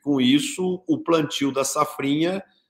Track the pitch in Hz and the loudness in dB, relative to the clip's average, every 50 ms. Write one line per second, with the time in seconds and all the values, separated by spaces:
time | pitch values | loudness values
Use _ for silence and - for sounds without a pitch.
0 | - 139 143 135 127 123 135 147 147 - - - 185 185 185 175 - - 156 156 | -4 -2 0 2 4 4 4 4 2 0 -4 -4 -4 -4 -4 -4 -2 -2 -2 -2
1 | - - 165 160 156 - - - 143 139 131 135 135 135 - 151 151 - - - | 0 2 2 2 2 0 -2 -2 -2 -2 0 -2 -2 -2 -2 -2 -2 -2 -4 -4
2 | 135 139 143 151 160 175 190 196 190 - _ _ _ _ | -2 -2 0 0 0 0 -2 -4 -8 -12 _ _ _ _